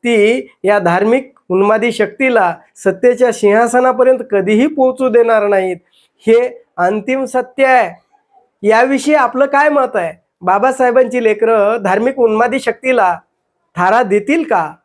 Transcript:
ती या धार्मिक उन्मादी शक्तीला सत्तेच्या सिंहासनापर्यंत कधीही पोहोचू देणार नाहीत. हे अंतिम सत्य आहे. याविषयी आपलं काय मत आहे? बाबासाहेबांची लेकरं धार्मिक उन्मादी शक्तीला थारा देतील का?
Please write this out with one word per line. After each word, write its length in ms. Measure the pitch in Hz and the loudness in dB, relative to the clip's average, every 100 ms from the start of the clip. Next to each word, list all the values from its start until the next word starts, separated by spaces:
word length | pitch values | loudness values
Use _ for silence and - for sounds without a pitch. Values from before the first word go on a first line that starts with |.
ती 440 | 240 233 208 254 - _ | 0 2 2 0 -6 _
या 140 | 190 208 | -2 0
धार्मिक 540 | 175 175 208 254 254 _ _ | 0 0 0 -2 -4 _ _
उन्मादी 440 | 185 202 220 233 | 0 0 0 -2
शक्तीला 640 | 226 208 - 262 240 180 165 _ - | -2 -4 -2 0 0 0 -4 _ -6
सत्तेच्या 480 | 196 190 247 247 247 | -6 0 0 2 0
सिंहासनापर्यंत 840 | 226 202 214 233 247 254 247 254 262 233 | 0 2 2 2 2 0 2 2 0 -2
कधीही 360 | 202 185 214 294 | -2 0 0 0
पोहोचू 420 | 302 254 254 262 | 0 -2 0 0
देणार 380 | 233 233 220 208 | 2 2 0 0
नाहीत. 300 | 202 190 180 _ _ _ _ - | -2 -2 -8 _ _ _ _ 2
हे 380 | 226 247 240 _ - | 2 2 -8 _ -4
अंतिम 480 | 180 214 208 262 | -2 -2 -4 -4
सत्य 420 | 262 254 247 - 262 | -2 -4 -6 -2 2
आहे. 240 | 254 185 175 _ _ _ _ _ _ | 2 0 -8 _ _ _ _ _ _
याविषयी 520 | 202 220 262 269 285 | 0 2 2 0 0
आपलं 320 | 302 254 254 277 | 0 0 0 0
काय 220 | 277 302 | 2 2
मत 280 | 285 254 226 | 0 -2 -2
आहे? 160 | 170 - _ _ | -6 -10 _ _
बाबासाहेबांची 800 | 180 196 254 254 247 240 254 247 | -2 0 0 0 0 2 0 0
लेकरं 580 | 226 214 220 226 202 226 | -2 0 0 2 0 -2
धार्मिक 360 | 196 196 240 269 | -2 -2 -2 0
उन्मादी 420 | 233 214 233 262 | 0 2 0 -2
शक्तीला 580 | 247 226 254 247 185 170 _ _ _ _ _ - | -4 -6 -2 0 0 -2 _ _ _ _ _ -2
थारा 260 | 180 220 | 0 0
देतील 400 | 220 208 208 320 | 0 -2 0 -2
का? 280 | 320 202 156 165 | 0 -2 -4 -12